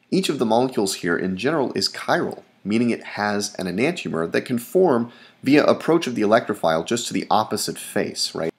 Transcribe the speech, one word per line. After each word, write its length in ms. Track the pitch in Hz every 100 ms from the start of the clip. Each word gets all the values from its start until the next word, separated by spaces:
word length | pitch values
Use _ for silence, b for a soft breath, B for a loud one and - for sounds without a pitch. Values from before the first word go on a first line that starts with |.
| -
each 180 | 180 185
of 100 | 143
the 80 | 113
molecules 480 | 110 131 120 98
here 240 | - 87 85
in 180 | 92 92
general 360 | 123 165 -
is 180 | - -
chiral, 500 | - - 165 123 - - _
meaning 260 | 95 110 120
it 140 | 110
has 500 | - - 104 104 101 -
an 100 | 90
enantiomer 640 | 90 143 - - 82 82
that 160 | - -
can 100 | 120
form 560 | - 180 185 120 117 B B B
via 220 | 131 143
approach 420 | - - - 165 147
of 80 |
the 80 | 117
electrophile 640 | 104 113 - 104 85 80 82
just 220 | 120 -
to 40 |
the 140 | 92 -
opposite 480 | 101 110 107 - 82
face, 580 | - - 82 - -
right? 180 | 90 82